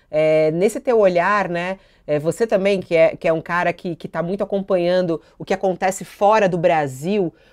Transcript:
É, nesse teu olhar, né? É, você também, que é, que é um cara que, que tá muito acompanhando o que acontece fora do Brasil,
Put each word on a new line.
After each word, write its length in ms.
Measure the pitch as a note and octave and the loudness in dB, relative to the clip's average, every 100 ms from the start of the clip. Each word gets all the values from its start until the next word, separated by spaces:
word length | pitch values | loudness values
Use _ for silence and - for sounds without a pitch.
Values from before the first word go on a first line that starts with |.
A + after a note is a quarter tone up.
| _ | _
É, 400 | D#3 D#3 D#3 D#3 | 0 2 4 2
nesse 280 | E3 G#3+ C4+ | 2 0 -2
teu 180 | C4 A3+ | 0 2
olhar, 500 | G3 F3 F3+ G#3 F3+ | 4 2 2 0 -2
né? 300 | E3+ F3+ F#3+ _ _ - | -4 -6 -8 _ _ -4
É, 120 | D3 | -2
você 280 | D#3 - A3 | -2 -2 0
também, 340 | G3+ G3 G3 | 0 0 -2
que 140 | - E3 | 0 2
é, 200 | D#3+ - | 2 2
que 120 | F3 | -2
é 40 | |
um 100 | D#3+ | -2
cara 300 | - F3 F3 | -2 -2 -2
que, 240 | E3+ F#3 D#3+ | -4 -8 -10
que 120 | G3 | -8
tá 140 | E3 | -6
muito 200 | E3+ G3+ | -6 -4
acompanhando 760 | G3 G3 F#3+ F#3+ F3 F#3 F3 D#3+ - _ | -4 -4 -2 0 2 0 0 -4 -8 _
o 60 | |
que 100 | E3 | -6
acontece 500 | F#3+ F#3+ F3 F#3+ F#3 | -2 -2 -2 -2 -4
fora 440 | F3+ - G3+ A3 G3 | -10 0 2 4 2
do 80 | F3 | 2
Brasil, 760 | F3 D#3+ C#3+ C3 D#3+ G#3 E3+ - _ | 2 2 0 -4 -4 -2 -2 -6 _